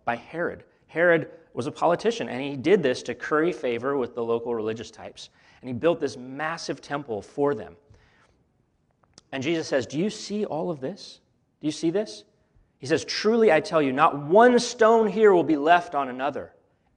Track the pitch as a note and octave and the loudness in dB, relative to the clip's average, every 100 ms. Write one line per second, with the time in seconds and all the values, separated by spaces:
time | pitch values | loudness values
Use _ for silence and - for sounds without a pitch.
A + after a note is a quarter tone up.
0 | - A#2 - D#3+ D#3 F2 - _ _ D#3 | -6 -6 -8 -8 -8 -8 -16 _ _ 0
1 | F3 E3 - - _ - B2 - D3+ F3 | 4 4 0 -12 _ -8 -8 -2 0 0
2 | G#3+ A3+ A#2+ B2 C#3 C#3+ C#3+ G3+ C3+ B2 | 0 -4 -6 -8 -8 -4 2 2 2 -2
3 | - A2+ - D3+ E3+ D#3+ B2+ A#2 C3 C#3+ | -6 -10 -2 0 0 -2 -4 -4 -4 -4
4 | A#2+ A#2+ A#2 A#2 A#2+ A#2 A2 A2+ A2 - | -4 -6 -4 -2 -2 -6 -4 -6 -10 -16
5 | F#2 - - _ _ _ B2+ A#2+ D#3 E3 | -18 -18 -20 _ _ _ -12 -2 0 0
6 | C#3 A#2+ B2+ C3+ D#3 E3 - C#3+ - D3 | -2 -6 -12 -10 -8 -8 -8 -10 -8 -8
7 | C#3+ G#2 - - C#3+ A#2 E2 - _ _ | -6 -8 -8 -2 -2 -2 -8 -18 _ _
8 | _ _ _ _ _ _ _ _ _ _ | _ _ _ _ _ _ _ _ _ _
9 | _ - _ C3+ C3 E3 D3+ C#3+ A#2 C#3+ | _ -20 _ -8 -4 -4 -2 -2 -2 -4
10 | G3+ - - G#3 G#3 D3 F3+ D3+ C3 G3+ | -4 -6 -10 -6 -6 -6 -6 -6 -8 -10
11 | - - _ _ _ _ D3 D3+ E3 F3+ | -16 -20 _ _ _ _ -8 -2 -2 -2
12 | G#3+ - - _ _ _ _ _ C3 D3+ | -4 -10 -20 _ _ _ _ _ -2 -2
13 | - - G#3+ A#3 A3 D#3 D3 E3 C#3 C3 | -2 -2 0 4 4 4 2 0 0 2
14 | D#3 C#3+ C#3+ G3 B3 A#3+ A#3+ - A3 A#3 | 2 2 2 6 8 6 0 4 6 6
15 | A3 F#3+ G#3+ F3+ D3 D3+ D3 F3 F3 C#3+ | 4 6 6 6 4 2 4 4 4 -4
16 | C3 B2+ C#3 B2+ E2+ _ _ _ _ | -4 -4 -6 -6 -12 _ _ _ _